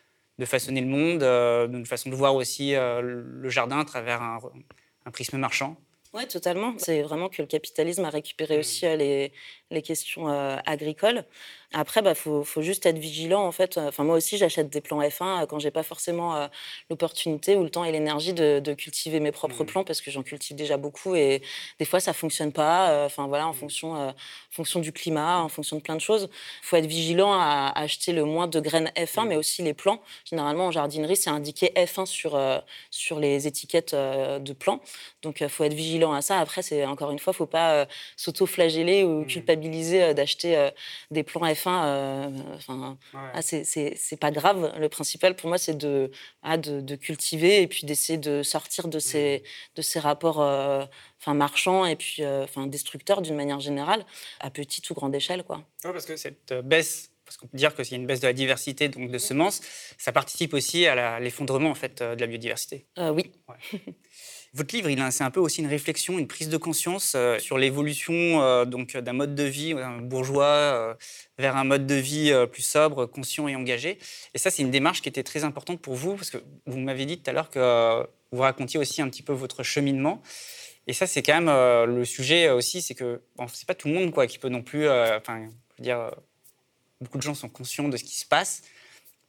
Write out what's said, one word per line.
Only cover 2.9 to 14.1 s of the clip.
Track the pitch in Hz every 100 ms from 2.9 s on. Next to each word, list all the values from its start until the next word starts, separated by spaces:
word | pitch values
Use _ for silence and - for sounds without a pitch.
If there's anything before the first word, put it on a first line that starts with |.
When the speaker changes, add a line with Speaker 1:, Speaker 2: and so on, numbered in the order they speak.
| 120
Speaker 1:
le | 123 123 127 127 131
jardin | 127 120 143
à | 147
travers | 131 117 120
un, | 120 113 107 127 - - _ _ -
un |
prisme | - 123 135
marchand. | 135 - 139 160 _ _ _
Speaker 2:
Ouais, | 214 349
totalement. | 175 180 175 226 220
C'est | - 156
vraiment | 147 156 185
que | -
le | 143
capitalisme | 156 - - 160 175 165
a |
récupéré | 151 151 - 156 151
Speaker 1:
Mm. |
Speaker 2:
aussi, | 151 - 175
euh, | 156
les, | 143 139 139 - - - -
les | 165
questions, | 156 160 - - 156
euh, | 143 139 135 -
agricoles. | 151 151 151 214 240 - - - - _
Après, | 156 151 220
bah, | 196 156
faut, | 156 147
faut | 147 156
juste | 156 196 170
être | 160
vigilant, | 156 156 165 196 190
en |
fait. | 165 185 -
Enfin, | 147 -
moi | 147